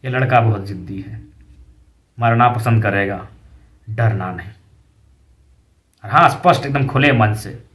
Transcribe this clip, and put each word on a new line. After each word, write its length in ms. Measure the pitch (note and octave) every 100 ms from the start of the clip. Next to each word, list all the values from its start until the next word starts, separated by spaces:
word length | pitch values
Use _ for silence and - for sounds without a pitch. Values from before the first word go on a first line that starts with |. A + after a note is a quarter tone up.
| C3
ये 40 |
लड़का 300 | B2+ C3 B2
बहुत 280 | A2+ G2+ G2
जिद्दी 340 | F#2 F2 G2
है, 200 | G2 A2 - _ - - - _ _ _ _ -
मरना 300 | A#2 A#2 A#2+
पसंद 340 | A2 A#2+ A2
करेगा, 440 | G#2+ G2 G2 G2 - - - - _ _ -
डरना 420 | A2 A2+ G#2+ F#2
नहीं। 180 | F2 G2+ - _ _ _ _ _ _ _ _ _ _ _ _ _ _ G#2
और 40 |
हाँ, 200 | D3 E3
स्पष्ट 360 | - F3+ D#3 C#3+
एकदम 220 | C3+ C3+
खुले 240 | C3+ C#3+
मन 220 | B2 G#2+
से 300 | G#2 G2 - -